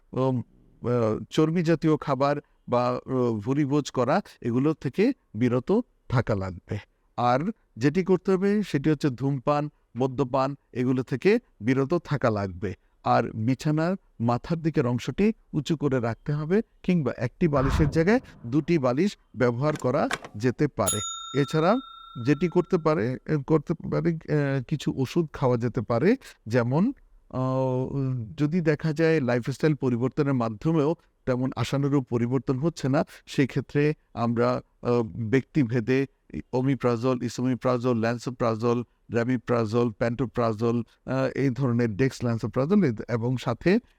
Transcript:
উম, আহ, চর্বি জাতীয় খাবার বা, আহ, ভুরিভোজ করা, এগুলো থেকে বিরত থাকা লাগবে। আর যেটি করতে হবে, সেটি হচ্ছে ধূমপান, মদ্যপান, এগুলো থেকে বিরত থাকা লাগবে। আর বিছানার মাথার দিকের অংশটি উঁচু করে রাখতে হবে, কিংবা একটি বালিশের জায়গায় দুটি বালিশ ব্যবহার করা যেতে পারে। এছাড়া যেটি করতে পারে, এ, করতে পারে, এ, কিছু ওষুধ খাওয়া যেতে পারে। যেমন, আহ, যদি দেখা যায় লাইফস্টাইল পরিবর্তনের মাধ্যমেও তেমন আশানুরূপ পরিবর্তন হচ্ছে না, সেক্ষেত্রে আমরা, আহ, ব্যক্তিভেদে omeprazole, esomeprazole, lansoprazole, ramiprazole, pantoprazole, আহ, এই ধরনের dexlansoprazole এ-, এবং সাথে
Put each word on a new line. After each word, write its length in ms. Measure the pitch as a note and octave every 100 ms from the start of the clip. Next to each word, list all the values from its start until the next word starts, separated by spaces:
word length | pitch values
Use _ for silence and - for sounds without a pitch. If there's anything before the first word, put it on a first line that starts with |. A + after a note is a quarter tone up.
| -
উম, 300 | B2+ C3 B2+
আহ, 840 | - _ _ - A#2 B2 A2 A2 -
চর্বি 340 | - D#3 E3+
জাতীয় 340 | E3 E3 D#3+ D3+
খাবার 380 | - C3 C#3 D3 - _ -
বা, 200 | A#2+ B2
আহ, 440 | B2 - C3 B2
ভুরিভোজ 580 | A2 A2+ C#3 C#3 D3 C3+
করা, 300 | C3 A#2+ F#3 - -
এগুলো 320 | B2 A#2+ D3
থেকে 400 | D#3 C#3 - A#3+ - _
বিরত 380 | G#2+ B2 B2 - G#3+ - _ -
থাকা 260 | B2+ - G2+
লাগবে। 420 | F#2+ F2 - - - _ _ -
আর 340 | A#2+ C3 F#3 - _ -
যেটি 260 | C#3 E3+
করতে 280 | F3+ F#3 -
হবে, 320 | F#3 G3+ G#3
সেটি 260 | F#3+ D3 D3
হচ্ছে 200 | D3 D3+
ধূমপান, 600 | A#2+ C#3 C#3 D3 D3 D3 _ _ A#2
মদ্যপান, 580 | C3+ B2+ B2+ C3+ C3+ C#3+ _
এগুলো 320 | A#2+ B2+ C3
থেকে 360 | B2 C3 F#3 A#3 - -
বিরত 320 | G#2+ C3+ C3+
থাকা 360 | F3 - C#3+ A#2+
লাগবে। 440 | G#2 G2 F2+ G2 G2 _ _
আর 200 | A#2+ B2 A2+
বিছানার 640 | A2 A2 C3 D#3 D3+ E3+ G3 _ -
মাথার 420 | A#2 A#2+ - E3+
দিকের 260 | D#3+ D3+ A#2+
অংশটি 460 | B2 - C3+ G#3+ - _
উঁচু 240 | D3 C#3 D#3
করে 220 | C#3 B2+
রাখতে 340 | A#2 A2+ -
হবে, 280 | D3 D3+ G3+ - _
কিংবা 280 | - F3+ B2 -
একটি 300 | B2 - F3
বালিশের 420 | C#3 C3+ - D3
জায়গায় 300 | D#3+ E3 B3+ - - A#2
দুটি 320 | C#3+ D3+ E3+
বালিশ 400 | B2+ C3 G3+ - _ G#2+
ব্যবহার 420 | B2 A#2+ D3+ D3
করা 320 | B2+ C#3+ B3+ - - G#2
যেতে 320 | B2 - D3+
পারে। 320 | - G2 G#2 - - - C#3
এছাড়া 340 | C#3+ D#3 E3+ B3 - - - - A#2
যেটি 220 | D3 F3+
করতে 300 | F3 E3+ F3+
পারে, 400 | D#3+ D#3+ B2+ B2+ -
এ, 120 | D3+ C3+
করতে 260 | D#3 -
পারে, 440 | D#3+ - D3+ E3+ D#3+ -
এ, 360 | D3 C#3 C3+ A#2+
কিছু 260 | D3 - C3+
ওষুধ 320 | B2+ F3 D#3+
খাওয়া 240 | - B2+ B2
যেতে 240 | A#2+ C3
পারে। 360 | G#2+ A#2 E3+ C4 - - G#2+
যেমন, 460 | A#2+ A#2+ D3 A#3 - _ - _
আহ, 600 | B2+ C3 C3 C3 B2+ C3 C#3 C3 B2+ A2 D#3+
যদি 240 | D3+ F3+
দেখা 320 | D#3+ D3+ D#3+
যায় 280 | D3+ D#3+ D#3+
লাইফস্টাইল 520 | A#2+ B2 B2+ C3 D#3
পরিবর্তনের 600 | C#3+ C3 A#2+ B2+ - C#3+
মাধ্যমেও 600 | C3 A2+ G#2+ D#3 E3 C#3+ E3+ _ _ -
তেমন 260 | B2 C3 -
আশানুরূপ 500 | A#2 C#3 C#3 C#3+ B2+
পরিবর্তন 500 | A#2 A#2 C3 - B2+
হচ্ছে 300 | E3+ - C3+
না, 160 | C#3+ - - -
সেক্ষেত্রে 680 | - C3+ C#3 - D3 D3+ D#3+ _
আমরা, 480 | - A#2 A#2 A#2+ B2 - _
আহ, 200 | A#2+ A#2+
ব্যক্তিভেদে 1040 | A2 A2+ A2 C3 - D#3 A#2 B2+ G#2+ C3 C3+ _ _ D#2 -
omeprazole, 680 | B2+ C3 C3 B2 A#2 C3 B2
esomeprazole, 840 | A#2+ - B2+ A#2+ C3 B2 B2 A#2
lansoprazole, 800 | A2+ A#2+ C#3 B2+ A#2+ A2 A#2+ A#2+ A#2+ _ -
ramiprazole, 800 | A2+ A#2 B2+ - A#2+ A2 A#2+ B2 -
pantoprazole, 840 | A#2 A#2+ B2 - A#2 G#2+ A#2 A#2 A2+ _ -
আহ, 240 | C3 C3 -
এই 140 | C3+
ধরনের 400 | A#2+ C3+ A#2+ A#2
dexlansoprazole 960 | G2 C3 - A#2+ A2+ A2+ B2 D3 G#3 D3+
এ-, 180 | G#2 -
এবং 300 | A#2 A#2+ B2+
সাথে 420 | - A2+ E3+ A3 -